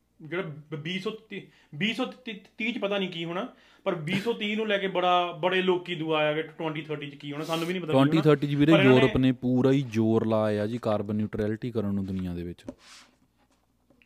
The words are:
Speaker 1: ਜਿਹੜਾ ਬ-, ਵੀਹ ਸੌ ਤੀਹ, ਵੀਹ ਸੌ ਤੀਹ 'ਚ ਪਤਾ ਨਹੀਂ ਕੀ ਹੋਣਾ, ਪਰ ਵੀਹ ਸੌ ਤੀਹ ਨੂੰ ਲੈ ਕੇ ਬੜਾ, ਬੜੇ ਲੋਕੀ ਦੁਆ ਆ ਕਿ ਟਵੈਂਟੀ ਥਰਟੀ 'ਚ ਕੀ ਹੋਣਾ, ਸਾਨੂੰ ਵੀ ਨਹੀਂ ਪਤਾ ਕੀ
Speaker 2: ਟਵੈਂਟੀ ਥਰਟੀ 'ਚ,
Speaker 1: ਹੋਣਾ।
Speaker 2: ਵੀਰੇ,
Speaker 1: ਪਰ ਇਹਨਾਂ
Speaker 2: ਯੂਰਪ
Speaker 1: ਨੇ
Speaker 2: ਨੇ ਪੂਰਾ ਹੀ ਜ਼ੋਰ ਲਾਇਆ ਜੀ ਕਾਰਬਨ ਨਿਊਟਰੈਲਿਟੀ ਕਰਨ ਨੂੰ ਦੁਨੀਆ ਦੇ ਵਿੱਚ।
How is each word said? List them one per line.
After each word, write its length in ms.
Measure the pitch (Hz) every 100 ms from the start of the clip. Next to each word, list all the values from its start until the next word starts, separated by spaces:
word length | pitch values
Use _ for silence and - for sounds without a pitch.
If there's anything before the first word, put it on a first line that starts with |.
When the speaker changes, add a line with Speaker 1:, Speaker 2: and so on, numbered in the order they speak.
| _ _
Speaker 1:
ਜਿਹੜਾ 200 | 156 170
ਬ-, 320 | 165 139 -
ਵੀਹ 260 | 156 165 190
ਸੌ 100 | 214
ਤੀਹ, 320 | 214 - 190 - _ _
ਵੀਹ 200 | 147 214
ਸੌ 100 | 240 254 - 233 208 - -
ਤੀਹ 140 | 226
'ਚ 60 | 226
ਪਤਾ 200 | 196 202
ਨਹੀਂ 100 | 185
ਕੀ 160 | 165
ਹੋਣਾ, 240 | 165 175 254 - _ _ 196
ਪਰ 60 |
ਵੀਹ 260 | 170 147 190
ਸੌ 120 | 226
ਤੀਹ 240 | 226 208 214
ਨੂੰ 120 | 220
ਲੈ 100 | 196
ਕੇ 100 | 190
ਬੜਾ, 440 | 180 180 180 175
ਬੜੇ 300 | 165 175 185
ਲੋਕੀ 320 | 185 180 175
ਦੁਆ 360 | 165 156 156 151
ਆ 20 |
ਕਿ 100 | 151
ਟਵੈਂਟੀ 400 | 156 - 160 151
ਥਰਟੀ 280 | 151 147 147
'ਚ 40 |
ਕੀ 180 | 139 147
ਹੋਣਾ, 120 | 143
ਸਾਨੂੰ 220 | 160 165 165
ਵੀ 60 |
ਨਹੀਂ 100 | 185
ਪਤਾ 100 | 160
ਕੀ 60 | 135
Speaker 2:
ਟਵੈਂਟੀ 220 | 143 160
ਥਰਟੀ 260 | 151 143 143
'ਚ, 40 |
Speaker 1:
ਹੋਣਾ। 100 | 143
Speaker 2:
ਵੀਰੇ, 120 | 147
Speaker 1:
ਪਰ 80 | 190
ਇਹਨਾਂ 120 | 135
Speaker 2:
ਯੂਰਪ 240 | 127 131 131
Speaker 1:
ਨੇ 120 | 131
Speaker 2:
ਨੇ 40 |
ਪੂਰਾ 380 | 123 127 127 131
ਹੀ 120 | 139
ਜ਼ੋਰ 440 | 127 107 110 113 110
ਲਾਇਆ 400 | 110 107 104 107
ਜੀ 120 | 117
ਕਾਰਬਨ 360 | 113 104 104
ਨਿਊਟਰੈਲਿਟੀ 560 | 107 107 107 107 110 127
ਕਰਨ 240 | 110 101
ਨੂੰ 120 | 101 95
ਦੁਨੀਆ 280 | 95 92
ਦੇ 80 | 87
ਵਿੱਚ। 220 | 87 85 - - - - - _ _ _ _ _ _ _ _ _